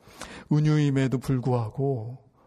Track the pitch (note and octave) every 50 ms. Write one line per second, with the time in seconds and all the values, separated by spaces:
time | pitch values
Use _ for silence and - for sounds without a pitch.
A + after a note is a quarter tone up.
0 | _ - - - - - - - - - D3 D3+ D3+ D3+ D3+ D3+ D3 C#3+ C3+ C3+
1 | C3+ B2+ B2 B2+ - - C3+ B2+ A#2+ C3+ B2 A#2+ A2+ G#2+ - - C3+ C#3 C3+ A2+
2 | G#2+ A#2+ B2+ - _ _ _ _ _